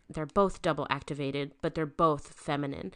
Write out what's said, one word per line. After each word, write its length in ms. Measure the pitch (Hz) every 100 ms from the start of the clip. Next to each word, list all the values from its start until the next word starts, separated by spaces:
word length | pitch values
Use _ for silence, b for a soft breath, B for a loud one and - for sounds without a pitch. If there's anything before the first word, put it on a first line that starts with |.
| -
they're 160 | - 151
both 340 | - 190 -
double 260 | 175 151 135
activated, 640 | 135 - 143 139 143 143 -
but 120 | 165
they're 120 | 165 156
both 420 | 139 165 143 -
feminine. 640 | - - 143 139 - 190